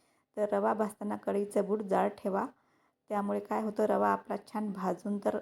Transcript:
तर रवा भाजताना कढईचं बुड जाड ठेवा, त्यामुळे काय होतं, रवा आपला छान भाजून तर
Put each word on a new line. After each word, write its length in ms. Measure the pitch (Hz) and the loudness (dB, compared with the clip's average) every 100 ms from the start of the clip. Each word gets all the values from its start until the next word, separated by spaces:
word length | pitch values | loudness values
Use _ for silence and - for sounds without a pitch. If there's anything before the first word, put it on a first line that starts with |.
| _ _ _ - | _ _ _ -4
तर 80 | 208 | 0
रवा 220 | 202 220 | 2 2
भाजताना 420 | 214 208 - 208 208 | 2 -2 -2 -6 -4
कढईचं 500 | - 202 202 202 185 | -2 0 0 0 2
बुड 160 | 214 | 0
जाड 280 | 196 185 202 | 2 2 2
ठेवा, 360 | 208 202 196 262 - _ _ _ _ - | 0 -2 -2 -2 -8 _ _ _ _ -6
त्यामुळे 300 | 208 202 208 | -4 -2 -2
काय 220 | 202 214 | -2 -2
होतं, 240 | 220 214 214 | -2 2 2
रवा 240 | 202 208 | 4 4
आपला 260 | 196 - 202 | 2 -2 -8
छान 340 | - 214 214 | -6 -6 -4
भाजून 460 | 190 185 180 202 202 | -2 -2 -2 -4 -2
तर 220 | 214 214 | 0 -2